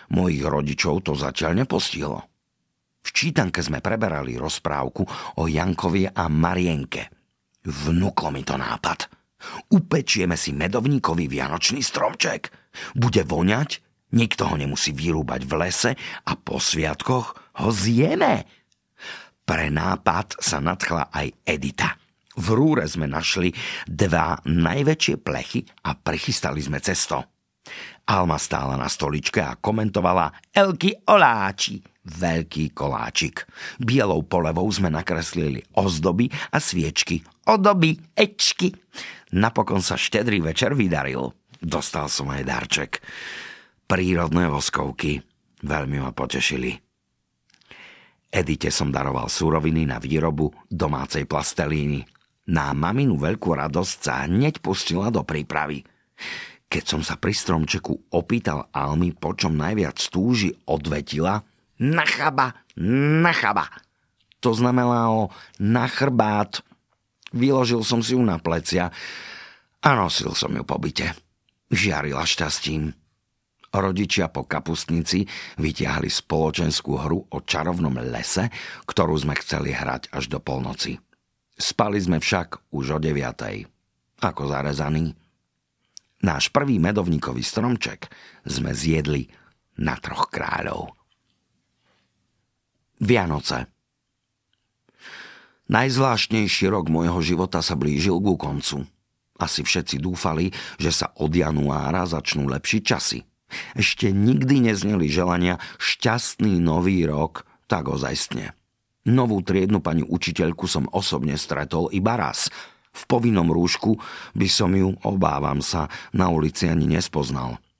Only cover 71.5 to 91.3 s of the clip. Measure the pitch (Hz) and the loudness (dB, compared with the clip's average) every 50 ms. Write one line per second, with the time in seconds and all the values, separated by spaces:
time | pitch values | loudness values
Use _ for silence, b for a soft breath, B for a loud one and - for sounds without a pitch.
71.5 | _ _ _ - - 95 95 104 78 71 73 76 69 65 82 85 - - 85 76 | _ _ _ -4 -2 0 2 2 0 0 -2 -2 -2 -2 0 0 0 0 0 -2
72.5 | - - - 78 78 78 76 78 - _ _ _ _ _ _ _ _ _ _ _ | -2 -2 -4 -4 -4 -2 -4 -4 -6 _ _ _ _ _ _ _ _ _ _ _
73.5 | _ _ _ - - 98 95 95 92 95 104 - - 101 90 80 - 69 67 - | _ _ _ -4 -2 0 0 2 0 0 0 0 0 0 0 -2 -2 -6 -6 -4
74.5 | 80 76 - 80 82 - - - 82 85 80 - - 92 101 B B B B B | -4 -4 -4 -4 -4 -4 -2 -2 0 0 0 0 0 0 -2 B B B B B
75.5 | B B 78 76 69 - - 67 71 76 - - - - - - 80 80 80 78 | B B -2 -2 -2 -2 -2 -2 -2 -2 -2 -2 -2 -4 -2 -2 0 2 2 2
76.5 | 76 - 87 78 76 - - - 69 65 71 76 80 90 - - - 71 - - | 0 0 0 0 0 -2 -2 -2 -4 -2 0 0 -2 -2 -2 -6 -10 -10 -6 -4
77.5 | - 76 78 85 87 90 85 71 65 60 60 64 58 57 58 - - 95 98 120 | -2 -2 0 -2 0 0 0 0 -2 -2 -4 -4 -6 -6 -4 -2 0 0 0 0
78.5 | B B B B B B B - - - 90 80 80 76 71 76 73 - - - | B B B B B B B -6 0 0 2 2 2 0 0 0 -2 -2 -4 -4
79.5 | 73 73 73 69 67 67 71 65 64 64 - - - 69 67 67 71 71 - - | -4 -4 -2 -4 -4 -4 -4 -4 -4 -6 -6 -8 -8 -8 -6 -6 -6 -8 -6 -4
80.5 | 67 65 64 62 - - - - - - _ _ _ _ _ _ _ _ _ _ | -4 -4 -4 -6 -6 -6 -6 -8 -8 -10 _ _ _ _ _ _ _ _ _ _
81.5 | _ - - - - - 113 104 101 104 92 87 87 78 - - 107 92 85 - | _ -6 -4 -4 0 0 0 2 2 0 2 2 0 0 2 0 0 0 -2 -4
82.5 | - - _ _ - 73 67 65 76 76 78 78 76 71 67 60 60 - 57 52 | -10 -16 _ _ -6 -6 -4 -2 -2 -2 0 0 0 -2 -2 -4 -6 -8 -8 -8
83.5 | 50 50 53 - _ _ _ _ _ _ _ _ _ - - 98 - - 71 71 | -8 -10 -12 -16 _ _ _ _ _ _ _ _ _ -2 -2 -2 -2 -2 -4 -4
84.5 | 71 69 69 73 71 69 73 73 76 78 82 80 - _ _ _ _ _ _ _ | -2 -2 -2 -2 -2 -2 -2 -2 0 0 -2 -2 -4 _ _ _ _ _ _ _
85.5 | _ _ _ _ _ _ _ _ - - _ _ _ - - 95 78 69 - - | _ _ _ _ _ _ _ _ -20 -20 _ _ _ -2 0 0 0 0 -2 0
86.5 | - 139 143 139 123 95 80 90 107 104 92 87 80 73 - 65 64 60 62 - | 0 0 2 2 2 2 2 2 2 2 0 0 0 0 -2 -4 -6 -6 -6 -4
87.5 | - 110 107 123 123 - - - - - - - B B B B B B B - | -4 -2 -2 0 -2 -2 -4 -6 -8 -10 -14 -18 B B B B B B B -6
88.5 | - 65 67 65 65 - 71 80 78 80 73 73 76 71 - b b b b b | -4 -4 -2 -2 -2 -2 0 2 2 2 2 0 0 -2 -2 b b b b b
89.5 | b b _ _ _ - - 78 - - - - - - - - - - - - | b b _ _ _ -4 -2 -2 -2 -4 -6 -8 -4 -4 -4 -4 -4 -6 -6 -4
90.5 | - - - - - - - - - _ _ _ _ _ _ _ | -4 -4 -4 -4 -6 -6 -8 -12 -14 _ _ _ _ _ _ _